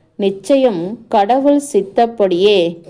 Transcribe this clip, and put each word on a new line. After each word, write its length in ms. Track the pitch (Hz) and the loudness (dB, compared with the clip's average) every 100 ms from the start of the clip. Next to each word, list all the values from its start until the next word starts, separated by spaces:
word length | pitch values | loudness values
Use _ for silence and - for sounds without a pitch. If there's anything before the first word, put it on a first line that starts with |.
| _ - | _ -6
நிச்சயம் 840 | 196 196 - 277 262 180 175 233 - | -4 -4 0 2 2 0 -6 -10 -4
கடவுள் 520 | 220 202 254 277 285 285 | 0 2 2 2 0 0
சித்தப்படியே 1080 | 202 196 - 233 233 196 175 202 202 170 170 - | -4 -2 0 -2 0 -2 2 2 2 0 -6 -8